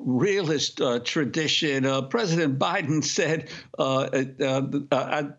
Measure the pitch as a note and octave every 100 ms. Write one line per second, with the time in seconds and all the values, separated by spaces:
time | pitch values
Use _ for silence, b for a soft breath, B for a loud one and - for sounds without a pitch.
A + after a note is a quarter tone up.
0 | B2+ B2+ G3+ G3 D#3+ D3 - - C3+ A#2+
1 | A#2+ E3+ C3 D#3+ D3 G#3 D3+ C3+ C3 C3+
2 | C3 A#3 G3+ E3 D#3 C3+ F#3 F#3+ D#3+ D#3
3 | - - D#3 D#3+ B B B - C3 C3+
4 | - C3+ C3+ C3+ C3+ C3+ C#3 C#3+ C#3 -
5 | - D3+ C#3+